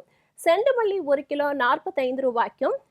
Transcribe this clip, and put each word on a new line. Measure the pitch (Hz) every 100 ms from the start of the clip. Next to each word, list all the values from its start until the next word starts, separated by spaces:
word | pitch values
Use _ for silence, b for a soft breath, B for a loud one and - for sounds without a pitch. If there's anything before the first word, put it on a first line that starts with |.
| - _ _ -
செண்டுமல்லி | - 349 523 508 440 392 285
ஒரு | 285 285
கிலோ | 285 285 285
நாற்பத்தைந்து | 247 302 - 359 262 262 262
ரூபாய்க்கும் | 233 208 - 277 539 -